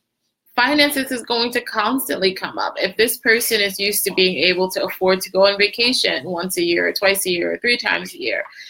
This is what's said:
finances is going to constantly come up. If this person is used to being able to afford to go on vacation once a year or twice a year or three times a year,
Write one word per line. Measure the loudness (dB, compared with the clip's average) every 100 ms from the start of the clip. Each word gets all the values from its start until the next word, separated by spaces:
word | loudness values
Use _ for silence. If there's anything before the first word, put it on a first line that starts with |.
| _ _ _ _ _ 0
finances | 2 4 4 2 -2
is | -6
going | -2 -2 0
to | -2
constantly | -2 -2 0 0 -2 0 0
come | -2 -8 -4
up. | -4 -2
If | -4 0
this | 0 2
person | 2 2 2 0
is | 0 -2
used | -2 0 0
to |
being | 2 2 4
able | 2 2 0
to | -2 -4
afford | 0 2 2
to | 0
go | 4 4
on | 4
vacation | 0 2 0 2 0 -2
once | -4 -6 -4 -2
a |
year | 0 2 0
or |
twice | 0 0 0 -2
a |
year | -2 -2
or | -2
three | -2 0
times | 0 -2 -4
a | -8
year, | -6 -6 -8 -16